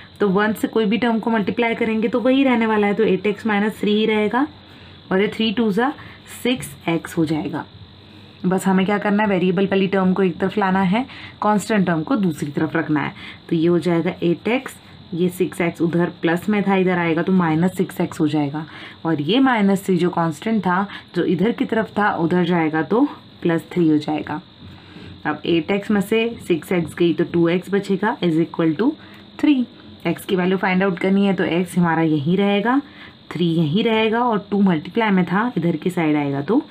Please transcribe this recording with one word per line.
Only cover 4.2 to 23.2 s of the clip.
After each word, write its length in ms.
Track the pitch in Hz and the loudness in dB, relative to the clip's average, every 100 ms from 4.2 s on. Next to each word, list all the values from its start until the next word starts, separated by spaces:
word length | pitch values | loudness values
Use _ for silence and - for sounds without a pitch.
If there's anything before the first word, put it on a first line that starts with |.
| 214 240 302 - - - - - - | 0 0 -2 -6 -20 -20 -20 -16 -2
और 80 | 185 | 0
ये 80 | 208 | 0
थ्री 160 | - 220 | 0 -2
टू 180 | 202 226 | 0 0
ज़ा 200 | 196 262 - - - - - | 2 0 -4 -12 -20 -20 -6
सिक्स 320 | 240 254 - - - | -2 -2 -6 -10 -4
एक्स 280 | 165 - 175 | -4 -2 -2
हो 60 | |
जाएगा। 400 | 151 151 147 147 - - - - - - - - 185 | 0 -2 -4 -8 -10 -16 -20 -20 -20 -20 -20 -6 -2
बस 200 | 185 190 | 0 2
हमें 180 | 190 185 | 2 2
क्या 120 | 208 | 0
करना 240 | 208 202 | 0 0
है, 60 | 214 | 2
variable 380 | 185 180 180 196 | 2 2 2 2
वाली 220 | 196 196 | 2 2
term 240 | 196 185 | 2 2
को 80 | 185 | 2
एक 160 | 185 170 | 0 0
तरफ 180 | 190 208 | -2 0
लाना 240 | 190 190 | 0 2
है, 240 | 190 214 269 - - - | 2 0 -2 -10 -16 -4
constant 440 | 208 208 - 220 185 | 0 0 2 0 2
term 160 | 160 | 0
को 140 | 151 269 | 0 0
दूसरी 340 | 190 147 151 | 0 -2 -4
तरफ 260 | 143 156 165 | -2 -2 -2
रखना 240 | 156 151 | 0 -2
है। 140 | 143 - - - - | -2 -8 -16 -14 -4
तो 80 | 170 | 0
ये 100 | 165 | 2
हो 100 | 175 | 2
जाएगा 360 | 180 170 170 175 | 2 0 0 -2
एट 260 | 175 165 208 | -2 0 0
एक्स, 280 | 254 - - - - - | -2 -4 -16 -20 -20 -10
ये 140 | 165 180 | -2 -2
सिक्स 320 | 180 165 - | 0 -4 -2
एक्स 200 | 170 - | -4 -2
उधर 300 | 165 175 175 - | -2 0 -2 -2
plus 260 | 170 175 208 | -2 -2 0
में 140 | 208 | 0
था, 120 | 190 190 | 2 2
इधर 220 | 185 175 | 2 0
आएगा 240 | 170 160 | 0 0
तो 100 | 170 | 2
माइनस 440 | 190 170 156 180 180 | 2 2 2 0 0
सिक्स 240 | 180 - | -4 -2
एक्स 200 | 160 - | -4 0
हो 60 | 151 | 0
जाएगा 360 | 151 143 151 160 - - - | 0 -2 -4 -10 -14 -18 -8
और 160 | 165 156 | -4 -2
ये 180 | 147 240 | 0 2
माइनस 440 | 262 233 196 196 | 2 4 2 2
थ्री 120 | - 180 | 0 0
जो 120 | 175 | 0
constant 500 | - 165 151 226 220 | 0 -2 -2 -2 -2
था, 260 | 185 180 202 - - | 0 0 -2 -8 -8
जो 80 | 175 | -2
इधर 280 | - 170 214 | 0 2 0
की 120 | 240 | 0
तरफ 280 | 240 226 - - | -2 -2 -2 0
था, 120 | 202 | 0
उधर 300 | - 165 180 | 0 0 2
जाएगा 380 | 170 180 156 160 | 2 2 0 0
तो 180 | 156 220 294 - | 0 2 0 -2